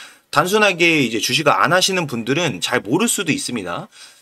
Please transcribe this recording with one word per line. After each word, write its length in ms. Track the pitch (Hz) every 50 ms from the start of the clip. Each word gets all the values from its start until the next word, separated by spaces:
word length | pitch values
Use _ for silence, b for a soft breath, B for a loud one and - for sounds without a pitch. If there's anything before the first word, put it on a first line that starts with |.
| B B B B B B
단순하게 720 | - 143 160 180 208 220 214 202 185 160 170 170 160 151 131
이제 160 | 110 113 107
주식을 320 | - - 123 139 156 147
안 240 | 113 92 101 127 170
하시는 320 | 185 180 - 190 185 170
분들은 560 | 135 120 117 107 113 135 165 180 147 101 87 -
잘 180 | - 123 123
모를 280 | - 101 127 175 226 233
수도 240 | - - 185 190 220
있습니다. 560 | 277 - - 123 110 95 87 87 123 185 - B B B B B B